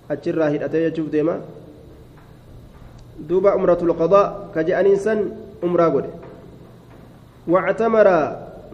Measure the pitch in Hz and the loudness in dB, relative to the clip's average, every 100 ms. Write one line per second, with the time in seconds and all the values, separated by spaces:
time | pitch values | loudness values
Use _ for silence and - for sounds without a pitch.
0 | - 147 175 160 151 147 - 160 165 165 | -10 -8 -4 -2 -2 -2 -4 -2 -2 -4
1 | 151 151 156 190 - - - - - - | -4 -2 -2 -4 -10 -20 -20 -20 -20 -20
2 | - - - - - - - - - - | -20 -20 -20 -20 -20 -20 -20 -20 -20 -20
3 | - - 151 180 196 185 175 170 170 160 | -20 -14 -4 2 2 2 2 2 2 0
4 | 165 196 190 - - 165 160 180 196 202 | 4 4 2 -4 -8 -4 -2 2 2 2
5 | 214 214 196 - - - 175 175 165 139 | 0 -2 -4 -8 -16 -8 -2 2 2 0
6 | - - - - - - - - - - | -4 -12 -18 -20 -20 -20 -20 -20 -20 -20
7 | - - - - - 180 175 196 226 226 | -20 -20 -20 -12 -2 0 0 0 2 6
8 | 196 170 135 - - - - | 6 4 0 -6 -16 -18 -8